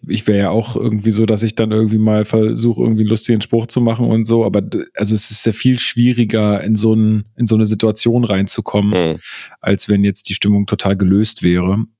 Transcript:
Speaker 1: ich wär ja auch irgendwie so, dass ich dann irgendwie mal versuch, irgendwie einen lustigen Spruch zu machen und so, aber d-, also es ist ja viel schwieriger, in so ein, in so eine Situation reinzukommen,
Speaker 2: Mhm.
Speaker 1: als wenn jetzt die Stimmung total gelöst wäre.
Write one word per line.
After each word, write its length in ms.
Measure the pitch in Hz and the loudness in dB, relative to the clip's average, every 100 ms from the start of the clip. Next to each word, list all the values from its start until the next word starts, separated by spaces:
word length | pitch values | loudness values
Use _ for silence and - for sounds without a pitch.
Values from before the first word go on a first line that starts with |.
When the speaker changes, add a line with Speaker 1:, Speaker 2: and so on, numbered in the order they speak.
| - | -8
Speaker 1:
ich 220 | 104 - | -4 0
wär 80 | 101 | 0
ja 140 | 98 | 0
auch 260 | 107 113 117 | -2 -2 -4
irgendwie 360 | 117 107 110 | -2 -2 0
so, 140 | 107 110 | 0 0
dass 160 | 104 | 0
ich 140 | 110 - | -2 -2
dann 160 | 110 | -2
irgendwie 260 | 107 110 107 | 0 0 2
mal 280 | 107 107 104 | 2 0 0
versuch, 540 | 113 110 117 117 117 | 0 0 0 -2 0
irgendwie 240 | 120 110 | 0 0
einen 60 | 107 | 0
lustigen 280 | 110 - 110 | 0 0 -2
Spruch 280 | - 117 113 | 0 -2 0
zu 120 | 127 | 0
machen 260 | 117 113 117 | 0 0 0
und 200 | 113 113 | 0 2
so, 160 | 117 | 2
aber 160 | 107 101 | 2 0
d-, 240 | 104 101 - | -2 -6 -8
also 220 | - 104 107 | -4 -2 0
es 160 | - | 0
ist 140 | - 117 | -2 -2
ja 80 | |
viel 260 | 104 131 123 | 0 0 0
schwieriger, 800 | - 120 120 120 107 110 107 101 101 | 0 0 2 2 0 0 0 0 0
in 100 | 107 | 0
so 200 | 113 110 | 2 2
ein, 320 | 107 107 104 - | 2 0 -4 -4
in 100 | 117 | 0
so 80 | 110 | 2
eine 100 | 107 | 2
Situation 600 | 107 113 107 117 120 113 | 0 0 0 0 0 0
reinzukommen, 840 | 98 98 - - 104 101 95 82 | 0 -2 -4 -2 0 0 0 0
Speaker 2:
Mhm. 60 | 80 - - - - | -4 -10 -18 -18 -8
Speaker 1:
als 260 | - 98 - | -2 0 2
wenn 160 | 101 | 2
jetzt 240 | 101 98 - | 2 0 -4
die 60 | |
Stimmung 320 | 98 104 101 98 | -2 0 0 0
total 320 | 104 98 98 | -2 -2 0
gelöst 440 | 92 98 107 - | 2 2 0 0
wäre. 440 | 90 90 90 101 110 | 0 2 0 -2 -4